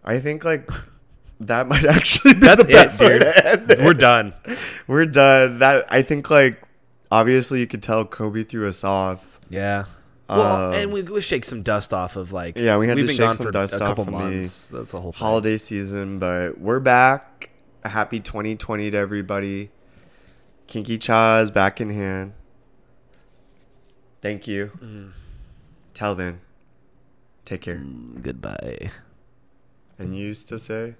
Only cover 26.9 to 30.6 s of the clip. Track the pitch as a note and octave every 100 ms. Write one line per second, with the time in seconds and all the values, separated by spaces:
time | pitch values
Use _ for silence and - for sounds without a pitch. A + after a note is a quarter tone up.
26.9 | _ _ _ _ _ - F#2 - E2+ C#2
27.9 | B1 A#1+ A#1+ B1+ B1+ G1+ G1+ - A#1+ G2
28.9 | - - _ _ _ _ _ _ _ _
29.9 | _ F#2 F#2+ G2+ G#2 - A2+